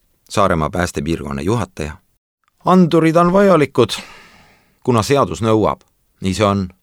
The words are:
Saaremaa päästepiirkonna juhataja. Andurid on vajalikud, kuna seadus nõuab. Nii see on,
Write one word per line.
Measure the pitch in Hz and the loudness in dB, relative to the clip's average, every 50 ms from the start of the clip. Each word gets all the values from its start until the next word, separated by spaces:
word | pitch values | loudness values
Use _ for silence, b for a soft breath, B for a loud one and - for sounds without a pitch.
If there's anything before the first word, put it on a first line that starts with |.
| _ _ _ _ _ _ | _ _ _ _ _ _
Saaremaa | - 107 98 92 87 80 76 76 | -2 0 0 2 2 0 -2 -2
päästepiirkonna | - 90 87 87 - 80 71 78 82 73 69 71 69 69 73 | -4 -4 -4 -4 -4 -6 -6 -4 -6 -6 -6 -8 -8 -6 -4
juhataja. | 92 113 120 90 - _ - 78 76 78 - _ _ _ _ _ _ _ _ _ _ _ _ - | -4 -4 -4 -4 -8 _ -10 -12 -12 -12 -16 _ _ _ _ _ _ _ _ _ _ _ _ -2
Andurid | 165 180 185 180 147 170 165 160 165 156 | 2 4 4 4 4 2 2 2 2 2
on | 170 175 175 175 | 2 2 2 2
vajalikud, | 202 202 196 180 156 143 - - - 117 98 - B B B B B B B B B B B B B B B B B - | 2 4 4 4 2 2 0 2 0 0 0 -2 B B B B B B B B B B B B B B B B B -4
kuna | 127 120 113 104 | -2 0 0 0
seadus | - 143 139 120 87 82 76 110 | 0 0 0 0 0 -2 -4 -2
nõuab. | 113 110 110 98 78 65 - _ _ _ _ _ _ _ _ | 0 0 2 0 0 -2 -6 _ _ _ _ _ _ _ _
Nii | - 95 90 | -6 -6 -2
see | 95 107 | 0 0
on, | 101 101 101 95 92 - _ | 0 0 -2 -4 -8 -12 _